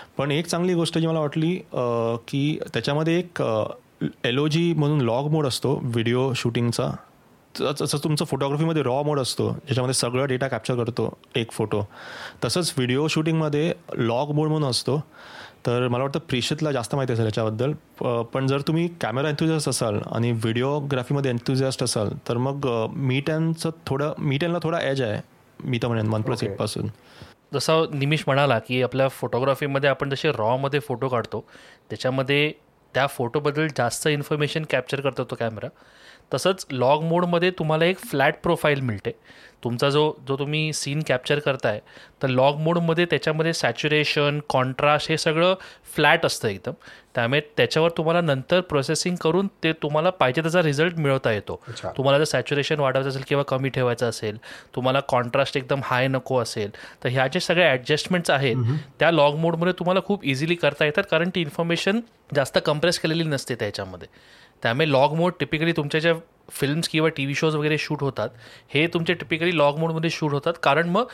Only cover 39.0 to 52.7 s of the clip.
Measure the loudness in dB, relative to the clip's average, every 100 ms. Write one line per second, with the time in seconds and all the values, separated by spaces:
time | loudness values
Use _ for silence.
39 | -6 -8 -14 -20 -20 _ -6 0 2 4
40 | 2 0 -6 -4 -2 -2 -2 -4 -4 -4
41 | 0 -2 2 0 0 0 0 -2 -6 -20
42 | -20 _ 0 4 4 4 2 2 2 2
43 | 2 0 0 0 0 0 -2 0 0 2
44 | 2 2 2 0 0 0 0 2 2 2
45 | 2 -2 0 2 2 0 -6 -20 -8 2
46 | 4 4 2 -2 -4 -4 -8 -10 -16 -20
47 | _ -2 0 0 0 0 2 4 2 2
48 | 2 2 2 0 2 0 2 0 0 -2
49 | -2 0 2 2 0 -2 -2 -2 -2 0
50 | 0 2 2 2 2 2 2 2 0 0
51 | 0 2 0 -2 -4 -10 -12 -10 -8 -2
52 | 2 4 2 0 0 -2 0